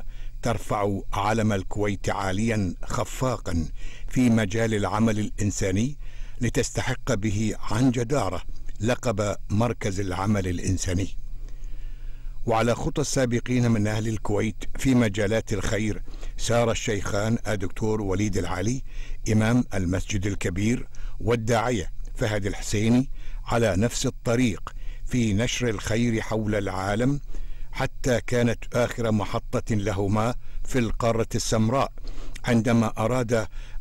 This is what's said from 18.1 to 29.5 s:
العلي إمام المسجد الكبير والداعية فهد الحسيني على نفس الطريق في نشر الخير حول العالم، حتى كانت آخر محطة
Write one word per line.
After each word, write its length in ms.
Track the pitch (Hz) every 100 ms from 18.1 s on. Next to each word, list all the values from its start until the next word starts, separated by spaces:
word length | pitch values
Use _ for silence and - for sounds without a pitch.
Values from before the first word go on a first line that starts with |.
| 92 104 92
العلي 460 | 85 90 104 131 - - - - -
إمام 320 | 107 110 123 120
المسجد 520 | 98 87 92 - 101 101
الكبير 600 | 92 107 90 107 123 - - - -
والداعية 720 | 101 120 110 113 120 113 76 - -
فهد 320 | - 113 107 101
الحسيني 640 | - - 104 113 123 135 - - - -
على 280 | 117 113 90
نفس 300 | 120 - 135
الطريق 680 | - 127 120 123 80 - - - -
في 300 | - 127 110
نشر 340 | 98 123 - 123
الخير 520 | 101 - 110 120 110
حول 340 | - 113 107
العالم، 680 | 107 98 92 98 104 127 143 - - - - -
حتى 480 | - 135 - 135 117
كانت 560 | - 123 120 107 - 127
آخر 360 | 117 - 117
محطة 600 | 107 95 117 -